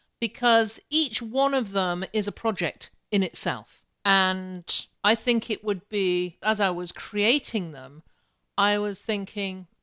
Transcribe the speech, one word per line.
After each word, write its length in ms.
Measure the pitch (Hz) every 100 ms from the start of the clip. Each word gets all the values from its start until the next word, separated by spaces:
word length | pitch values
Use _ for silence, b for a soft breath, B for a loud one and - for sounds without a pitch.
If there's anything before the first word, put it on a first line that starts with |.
| _ -
because 640 | 226 - 240 226 220 - -
each 320 | 302 285 -
one 320 | 226 247 277
of 180 | 269 208
them 320 | 196 185 175 190
is 160 | 220 202
a 60 |
project 560 | - 226 190 165 - - _ -
in 140 | 202
itself. 640 | 190 - 180 120 - - _ _
And 800 | 202 196 185 185 185 180 - - - _
I 140 | 202 226
think 340 | - 233 -
it 140 | 214
would 240 | 214 190 -
be, 520 | 208 190 180 180 -
as 160 | 208 208
I 120 | 196
was 200 | 175 180
creating 800 | - - 208 208 277 - 214 175
them, 320 | 143 131 147 - _ _ _ _ -
I 200 | 202 208
was 220 | 208 196
thinking, 680 | - 208 196 208 196 185 180 _